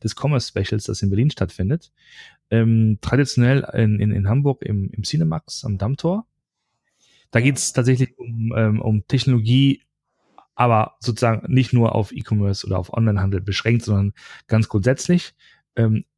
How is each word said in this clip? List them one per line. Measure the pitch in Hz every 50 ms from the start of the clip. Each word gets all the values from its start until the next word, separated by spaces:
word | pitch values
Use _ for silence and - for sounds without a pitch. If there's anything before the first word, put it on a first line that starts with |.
| -
des | 107 -
Commerce | - - 143 147 123 - -
Specials, | - 101 101 - 110 107 -
das | - 104 -
in | 101 98
Berlin | 98 101 127 151
stattfindet, | - - - 87 - - 92 98 147 165 _ _ _ _ _ _ - - - - _ _ _ -
ähm, | 110 113 113 113 113 113 110 107 107 -
traditionell | - - 127 131 139 127 - 123 120 123 135 139 - - -
in, | - 113 107 107 101
in, | 104 107
in | 104 98 98 101
Hamburg | 117 139 143 143 131 -
im, | - - 107 101 95 -
im | - -
Cinemax | 101 - - 151 82 78 80 78 - - - - -
am | 117 101
Dammtor. | 92 98 113 143 - - 165 185 214 233 _ _ _ _ _ _ _ _ _ _ _ _ _ _ _ _ _ _ _ _ _
Da | - 117
geht's | 120 139 135 - - -
tatsächlich | - 131 120 127 131 123 131 - _
um, | - - 120 117 113 113 113 -
ähm, | 113 110 107 107 110
um | - 110 107 107 - -
Technologie, | - 127 - 135 123 117 107 110 123 131 139 139 - - _ _ _ _ _ _ _ _ _ _ _ _ - _ -
aber | - 127 120 113 107 107 - _ -
sozusagen | - 127 110 - 123 117 113 104 - -
nicht | 127 127 127 -
nur | - 120 117 110 -
auf | 110 101 -
E-Commerce | 254 - - - 110 104 101 101 98 - -
oder | 101 98 95
auf | 95 -
Onlinehandel | - 113 113 110 104 98 98 98 95 90
beschränkt, | 92 98 95 - - 113 120 117 -
sondern | - 104 98 101 101 - - - - - - -
ganz | - 110 110 110 -
grundsätzlich. | - 104 95 127 135 - - - 175 175 - - _ _ _ _ _ _ _ _ -
Ähm, | - 117 110 110 107 - _ _